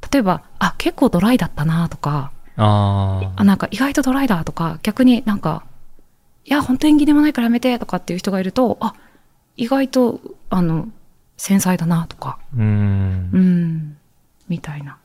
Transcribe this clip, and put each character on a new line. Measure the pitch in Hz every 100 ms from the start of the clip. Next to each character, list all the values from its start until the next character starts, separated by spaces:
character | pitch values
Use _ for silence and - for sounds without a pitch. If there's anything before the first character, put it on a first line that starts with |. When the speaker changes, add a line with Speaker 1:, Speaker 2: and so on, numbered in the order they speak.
| -
Speaker 1:
例 | 285
え |
ば、 | 196 160 - -
「あ、 | 190 -
結 | - -
構 | 254
ド | 175
ラ | 202
イ | 247
だ | 170
っ | -
た | 151
な」 | 165 170
と | -
か、 | 147 147 135 - - -
Speaker 2:
あ | 107 104 101 98 98 95
ー。 | 95 -
Speaker 1:
「あ、 |
な | 202 190
ん |
か | -
意 | 208
外 | 269
と | 285
ド | 262
ラ | 262
イ | 277
だ」 | 170 160
と |
か、 | - 165 -
逆 | - -
に | 254 240 -
な | 202
ん |
か、 | 160 - - - - - - _ _ _ -
「い |
や、 | 285
本 | 277 262
当 | 311
縁 | 302
起 | 294
で |
も | 294
な | 302
い |
か | 294
ら | 233
や |
め | 240
て」 | 254 240
と | -
か | 180
っ |
て | -
い | 175
う |
人 | 202
が | 196
い |
る | 190
と、 | 208 247 -
「あ、 | - - _ _ _ _ _ -
意 | 233
外 | 269 262
と、 | 262 240 - - - -
あ | 185
の、 | 175 160 226 - - _ _ _
繊 | - 196
細 | 180 185
だ | 165
な」 | 165 165
と | -
か。 | - - - 127
Speaker 2:
う |
ん。 | 107 104 101 98 95 92 92
Speaker 1:
う | 180
ん。 | 185 175 170 160 151 147 _ _ _ _ _
み | 170
た | - 147
い |
な。 | 143 -